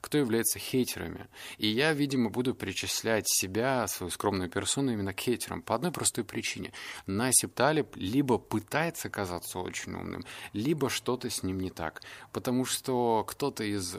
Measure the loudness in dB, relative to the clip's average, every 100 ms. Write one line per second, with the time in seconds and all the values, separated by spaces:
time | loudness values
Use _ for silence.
0 | -2 2 4 2 2 -2 0 2 2 -2
1 | -6 -8 -12 -14 -14 0 2 4 4 4
2 | 2 4 2 2 0 0 -2 -2 -2 0
3 | 2 2 2 0 0 0 2 2 0 -2
4 | -4 -2 0 0 0 -2 0 0 0 0
5 | -2 -2 0 0 -2 -6 -2 0 0 0
6 | 0 0 -4 -4 -4 -4 -8 -10 -12 -10
7 | -4 0 4 4 2 4 4 4 0 -4
8 | 0 2 4 2 2 -4 0 0 0 -2
9 | -6 -4 -4 -4 -6 -6 -4 -6 -6 -6
10 | -6 -8 -8 -12 -8 -2 0 2 0 0
11 | 0 -2 -2 -2 -2 0 -2 -4 -6 -6
12 | -14 -16 -10 -4 0 0 0 -2 0 2
13 | 4 4 2 -2 -2 0 -2 0 -2